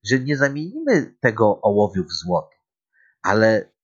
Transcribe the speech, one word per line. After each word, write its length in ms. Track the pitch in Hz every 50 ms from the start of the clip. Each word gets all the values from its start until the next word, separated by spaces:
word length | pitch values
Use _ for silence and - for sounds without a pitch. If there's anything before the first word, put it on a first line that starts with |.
| -
że 140 | 104 127 131
nie 180 | 127 143 147
zamienimy 760 | 135 143 139 139 147 156 185 247 311 320 285 226 156 - - _ -
tego 400 | - 123 104 110 113 104 98 -
ołowiu 440 | - 107 101 104 104 95 95 95 87
w 80 | -
złoto, 440 | - - 85 90 87 80 - _ _ _ _ _ _ _ _ _ _ _ _ _ _ _
ale, 500 | - 92 101 110 110 110 110 104 - _ _ _